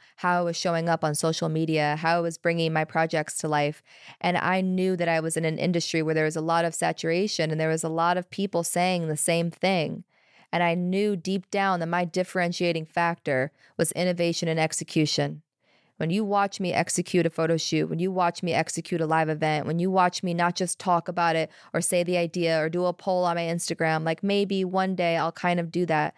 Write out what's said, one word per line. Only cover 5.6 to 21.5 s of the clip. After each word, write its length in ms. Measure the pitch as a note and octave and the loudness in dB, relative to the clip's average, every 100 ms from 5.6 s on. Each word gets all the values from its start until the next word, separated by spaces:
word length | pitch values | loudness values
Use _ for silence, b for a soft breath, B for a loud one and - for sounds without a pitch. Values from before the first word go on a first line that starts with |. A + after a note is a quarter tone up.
| E3+ F3 E3 E3 | 0 0 0 0
where 140 | D#3 D#3 | 0 2
there 100 | D#3 | 0
was 120 | D#3+ | 0
a 40 | |
lot 220 | D#3+ E3 | 0 2
of 100 | E3+ | 0
saturation 760 | D#3+ E3 D#3+ E3 E3+ G#3 - D#3+ | 0 -2 -2 -2 0 0 0 -2
and 80 | D#3 | 0
there 100 | D#3+ | 0
was 140 | D#3+ | 0
a 60 | D#3+ | -2
lot 280 | D#3+ E3+ F3+ | 0 2 0
of 120 | F3 | -2
people 340 | - G3 E3+ | -4 -2 -2
saying 440 | E3+ - F3+ F3+ D#3+ | -2 0 0 0 -2
the 100 | D#3 | -2
same 340 | - E3+ E3+ | 0 0 0
thing. 540 | - F#3 F#3 D3+ E3 - b b b b | -2 0 0 -2 -6 -14 b b b b
And 120 | F3 | 0
I 120 | F3 E3+ | 0 0
knew 420 | F3+ F#3+ G#3 G3+ | 0 0 0 -2
deep 340 | E3 F#3+ - | -2 -4 -2
down 300 | G3+ G3 F#3 | -2 0 0
that 60 | E3 | 0
my 180 | F3 F3 | -2 0
differentiating 800 | F#3 F3+ F#3 F3 F3 F3 E3 D#3+ | -2 -2 0 -2 0 0 0 -4
factor 680 | - E3+ E3+ - C3 C3+ b b b | -2 -2 -2 -2 -2 -2 b b b
was 140 | E3 | -4
innovation 560 | - F3+ F3 E3+ E3+ E3 | -2 -2 0 0 0 -2
and 120 | D#3+ | 0
execution. 800 | D#3 - D#3+ - D3+ - C#3+ D3+ - _ b b b b | -2 -4 -4 0 0 0 -2 -4 -16 _ b b b b
When 140 | E3 | -2
you 120 | F#3 | -2
watch 380 | G#3+ G3+ G3+ - | 0 0 0 -2
me 100 | F#3 | -2
execute 540 | - E3+ - - F3+ E3 | 0 0 -2 0 2 2
a 40 | |
photo 280 | - D#3+ E3 | 2 0 0
shoot, 320 | - D#3 D#3 | 0 -2 0
when 100 | D#3+ | -2
you 100 | F3+ | -2
watch 320 | F#3 F3 E3+ | 0 0 0
me 120 | F3+ | -2
execute 480 | E3 D#3+ - - F3 | -2 -2 -6 -4 -2
a 40 | D#3 | 0
live 220 | D#3+ D#3 | 2 2
event, 400 | D#3 D#3 D3+ C3+ | 0 0 0 -2
when 120 | E3 | 0
you 120 | F3+ | 0
watch 320 | F#3+ F3+ - | 2 2 0
me 100 | F#3 | -4
not 220 | E3+ F3 F3 | 0 0 0
just 240 | F3+ - | -4 -4
talk 300 | - E3+ E3 | 0 0 0
about 260 | F3 E3+ D#3+ | 0 2 2
it 160 | D#3 | -2